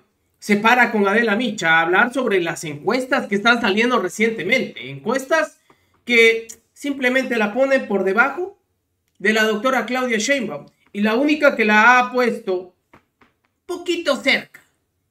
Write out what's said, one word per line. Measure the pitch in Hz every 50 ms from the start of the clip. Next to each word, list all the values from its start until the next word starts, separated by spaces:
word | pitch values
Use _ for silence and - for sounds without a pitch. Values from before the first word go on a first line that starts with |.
| _ _ _ _ _ _ _ _
se | - - 208 202
para | 208 226 240 247 240 220
con | - 214 202 196
Adela | 196 226 233 226 202
Micha | 208 262 233 208 - 175 165
a | 165 165
hablar | 165 170 180 190 226 247 240
sobre | 185 - 226 196 190
las | 170 165 151 - -
encuestas | 160 147 147 151 180 220 262 254 262 285 262 226 -
que | 202
están | 196 202 233 240 233
saliendo | 208 202 185 214 226 247 254 226
recientemente. | 190 180 - - 214 226 220 - 156 185 233 262 190 - - - 117 127
Encuestas | 139 139 - 202 247 269 269 - 330 320 311 311 - _ _ _ _ _ _ _ _ _ _
que | - 240 233 226 226 226 226 226 - - - _ _ _
simplemente | - - 285 277 277 262 247 254 262 262 262 247 226
la | 214 208
ponen | 208 247 269 277 269 262 208 -
por | 208 196 185
debajo | 190 190 220 240 277 277 349 359 392 - _ _ _ _ _ _ _ _ _ _ _ _ -
de | 175 202 214
la | 226 214
doctora | 220 214 208 214 262 262 254 214 -
Claudia | 247 262 254 247 233 208
Sheinbaum. | 208 - 277 277 233 160 147 143 - - _ _ _ _ -
Y | 202
la | 202 220 220
única | 240 285 302 302 302 - - -
que | - 220
la | 214 214 214 220 233 247 254
ha | 247 247
puesto | 254 247 247 233 208 - - - 185 180 180 - _ _ _ _ _ - _ _ _ _ _ _ _ _ _ _ _ _ _
poquito | - 349 349 349 - 339 320 330 302 269 220
cerca. | - 269 240 196 - - - - _ _ _ _ _ _ _ _ _ _